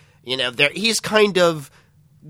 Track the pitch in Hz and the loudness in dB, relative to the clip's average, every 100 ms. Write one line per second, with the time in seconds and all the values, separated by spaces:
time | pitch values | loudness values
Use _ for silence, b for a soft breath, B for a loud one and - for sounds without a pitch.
0 | b b - 131 123 120 143 - 226 214 | b b -8 -6 -4 0 0 0 -2 -2
1 | - 214 208 185 175 156 135 b b b | 0 2 2 4 2 0 -10 b b b
2 | _ _ | _ _